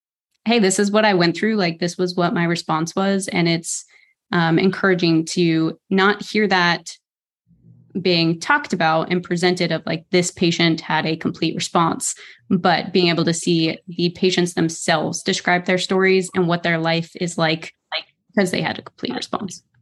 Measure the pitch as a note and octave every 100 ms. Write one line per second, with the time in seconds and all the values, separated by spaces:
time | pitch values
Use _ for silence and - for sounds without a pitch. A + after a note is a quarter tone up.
0 | _ _ _ _ G#3+ A#3+ G3 G3 G#3 G#3
1 | G#3+ F3+ E3+ E3 A3 A3 E3+ E3 F3 -
2 | F3+ F3+ F3 F3 E3+ E3+ - D#3+ E3+ -
3 | F#3+ G3 G3 F3+ E3+ E3 - - - _
4 | _ _ - F3+ E3 E3 F#3+ F#3 G3 F3+
5 | F3 D#3+ E3 - E3+ D#3+ D#3+ - - F#3+
6 | G3 G3+ - G#3+ G#3 F#3 F3 E3 - -
7 | _ _ _ _ _ _ - - _ G3
8 | F#3 F3 E3 E3 - D4 D4 F3+ D#3+ D#3+
9 | - F3+ F3 F3 F3+ F3+ E3+ D#3+ E3+ E3
10 | - F3+ F3 - E3+ E3 E3+ D#3+ - D#3
11 | D#3 D#3+ - E3+ D#3+ - - F3+ E3 -
12 | - - - - - F#3+ F#3 D#3+ - F#3+
13 | F3 E3 E3 E3+ - E3+ D#3+ - - E3+
14 | F3 F3 F#3 F3+ F3 - E3 E3 - D#3+
15 | E3 E3 - F#3 - F3+ F3+ F#3 - F#3+
16 | F#3+ F#3+ F3+ F#3+ E3+ E3+ E3+ E3 E3 E3
17 | E3 - F3+ - D#3+ D#3+ - _ - D#3+
18 | - _ _ - F#3 - D#3+ - - -
19 | - - - - F#3+ - _ _